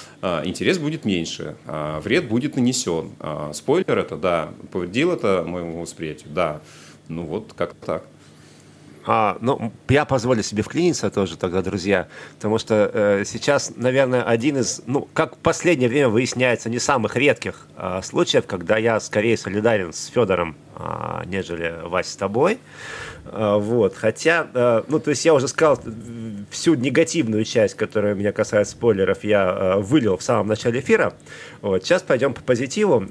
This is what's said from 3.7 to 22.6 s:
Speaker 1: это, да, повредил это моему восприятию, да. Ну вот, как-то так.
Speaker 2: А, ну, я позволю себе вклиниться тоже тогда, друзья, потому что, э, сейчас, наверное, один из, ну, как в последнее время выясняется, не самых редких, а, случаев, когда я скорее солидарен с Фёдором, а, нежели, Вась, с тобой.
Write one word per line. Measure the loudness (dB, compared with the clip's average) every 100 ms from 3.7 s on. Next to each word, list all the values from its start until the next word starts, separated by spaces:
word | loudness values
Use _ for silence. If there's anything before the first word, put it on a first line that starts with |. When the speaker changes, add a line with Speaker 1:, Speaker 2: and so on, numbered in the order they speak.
| 0 2 0
Speaker 1:
это, | -2 -2
да, | 0 0 -2 -8 -10
повредил | -6 -4 -2 0
это | 0 0 0 -2
моему | -6 -6 -8
восприятию, | -10 -8 -10 -10 -8
да. | -2 -2 -2 -12 -20 -20 -20 -12
Ну | -8
вот, | -6 -8 -8 -6
как-то | -6 -6 -8
так. | -8 -8 -20 -20 -20 -20 -20 -20 -20 -20 -10 -2
Speaker 2:
А, | 2 2 0
ну, | -2 -2 -4 -6 0
я | 2
позволю | 2 0 2 0
себе | 0 -2
вклиниться | -2 0 0 2 -2
тоже | 0 -2 -2
тогда, | -2 -2
друзья, | -2 -2 0 0 0 -10 -18
потому | -8 -2 -2
что, | 2 2 2
э, | 2 2 2
сейчас, | 0 -4 0 0 0 -4
наверное, | 0 2 2 2
один | 2 2 2 0
из, | -2 -4 -4
ну, | -4 -2
как | -2 -2 0
в |
последнее | 0 2 2 2 2
время | 4 4
выясняется, | 4 0 2 2 2 -2
не | -4
самых | 0 2 2
редких, | 2 2 2 -2 -10 -14 -10
а, | -6 -6
случаев, | -4 0 2 2 0
когда | -4 0 2
я | 2 0
скорее | 0 0 2 0
солидарен | -2 0 2 2 -2
с | -8 -4
Фёдором, | 0 2 2 -2 -6 -16
а, | -12 -8 -8 -6 -8
нежели, | -6 -8 -6 -6 -6 -6
Вась, | -4 -4 -4
с | -4
тобой. | -2 2 0 0